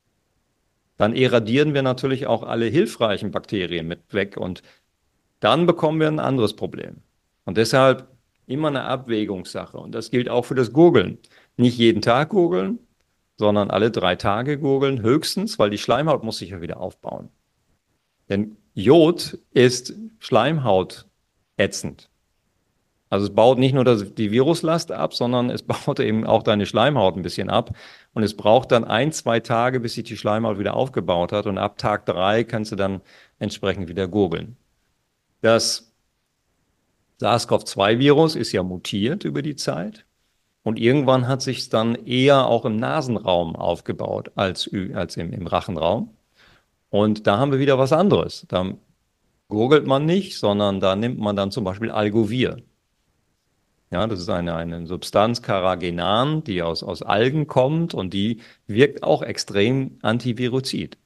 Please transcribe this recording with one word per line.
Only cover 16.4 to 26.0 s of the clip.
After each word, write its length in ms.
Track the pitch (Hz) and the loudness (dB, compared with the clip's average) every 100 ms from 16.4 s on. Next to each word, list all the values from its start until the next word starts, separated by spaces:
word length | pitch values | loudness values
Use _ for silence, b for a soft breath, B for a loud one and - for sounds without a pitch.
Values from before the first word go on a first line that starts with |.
| 90 | -10
ja 100 | 92 | -10
wieder 180 | 82 - | -10 -10
aufbauen. 500 | 95 - - - 50 _ _ _ _ _ _ _ _ _ - | -10 -12 -14 -14 -16 _ _ _ _ _ _ _ _ _ -4
Denn 280 | 101 107 - _ | -4 -4 -8 _
Jod 640 | - 95 165 156 175 - - _ | 0 6 8 6 2 -6 -14 _
ist 400 | 139 123 127 - - - - | 4 4 4 -8 -14 -18 -18
schleimhautätzend. 1900 | - 113 127 160 123 95 87 - - _ _ _ _ - 98 - 80 67 _ _ _ _ _ _ _ _ _ _ _ | 0 2 2 0 2 2 0 -6 -20 _ _ _ _ -2 -2 -2 -10 -12 _ _ _ _ _ _ _ _ _ _ _
Also 180 | 98 101 | -2 0
es 80 | 101 | 4
baut 240 | 113 127 | 6 6
nicht 140 | 131 | 4
nur 120 | 135 123 | 4 4
das, 300 | 113 98 - | 2 0 -4
die 160 | 104 | 0
Viruslast 600 | 113 131 165 160 165 - | 2 2 2 0 -2 -4
ab, 220 | - 80 | -4 -4
sondern 360 | - 120 123 120 | -2 -2 0 0
es 140 | 113 | -4
<laughs> 0 | |
baut 360 | - 117 - | -6 -4 -4
eben 260 | 139 | -2